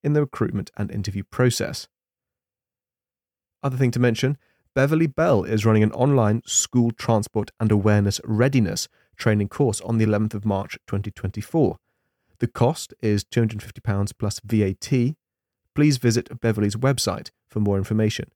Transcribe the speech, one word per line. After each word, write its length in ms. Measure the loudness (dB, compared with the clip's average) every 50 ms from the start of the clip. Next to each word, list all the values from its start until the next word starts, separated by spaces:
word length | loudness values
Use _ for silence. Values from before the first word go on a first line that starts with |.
| 0
in 100 | 2 2
the 80 | 2
recruitment 500 | 0 0 -2 -2 -2 -2 -2 -4 -6 -6 _
and 140 | -8 -8 -6
interview 340 | -4 -6 -6 -4 -6 -6 -8
process. 640 | _ -2 2 2 2 2 0 -4 -6 -6 -10 -14 _ _ _ _ _ _ _ _ _ _ _ _ _ _ _ _ _ _ _ _ _ _ _ _ _ _ _ _ _ _ _ _ _ _ _ -6
Other 140 | -6 -2
thing 140 | 0 0 0 2
to 60 | 2
mention, 400 | 2 2 2 2 0 -2 -2 -4 _ _ _ _ _ _ _
Beverly 320 | 0 0 2 2 2 0
Bell 380 | 0 0 0 2 2 2 2 2
is 220 | 0 -2 0 2
running 160 | 4 4 4 4
an 100 | 2 2
online 500 | 0 0 2 4 4 4 2 0 0 -2
school 460 | -2 -2 -2 -2 0 2 2 2 2 0
transport 580 | _ 0 0 0 0 0 -2 _ -4 -4 -4 _ _
and 140 | 0 2 2
awareness 480 | 4 4 4 4 4 4 2 0 -4 -4
readiness 640 | -4 0 2 2 2 4 2 2 2 -2 -6 -10 -10 _ _ _ _ _
training 320 | -4 0 0 2 2 0 -4
course 320 | -2 0 0 0 0 -2
on 180 | -4 -4 0 0
the 60 | 2
eleventh 300 | 2 2 0 0 -2 -4
of 100 | -4 -2
March 340 | -2 -2 -2 -4 -8 -12 -16 _
twenty 240 | -6 -6 -6 -6 -6
twenty-four. 680 | -10 -8 -8 -8 -6 -6 -12 -4 0 2 2 2 0 -4 _ _ _ _ _ _ _ _ _ _ _ _
The 80 | -6
cost 480 | -6 _ 0 0 0 0 -2 -10 -16 -14 _ -2
is 220 | 0 0 0 -2
two 160 | _ -2 0
hundred 220 | 0 0 -2 -6 -12
fifty 180 | -14 -20 -10
pounds 320 | _ -4 -2 -2 -2 -4 -6
plus 260 | _ -6 -6 -6 -6 _
V 180 | -2 0 0 2
A 120 | 0 -2
T. 420 | _ -6 -2 0 0 0 0 -2 _ _ _ _ _ _ _ _ _ _ _ _
Please 240 | 2 2 2 2 2
visit 420 | 0 0 0 0 -2 -6 -14 -4
Beverly's 340 | -2 -2 0 0 0 -2 -2
website 560 | 0 0 0 0 0 -2 -4 -4 -6 -10 -16 _ _ _ _
for 120 | -4 -2
more 180 | 0 2 2 0
information. 520 | 0 0 0 0 0 0 0 -4 -10 _ _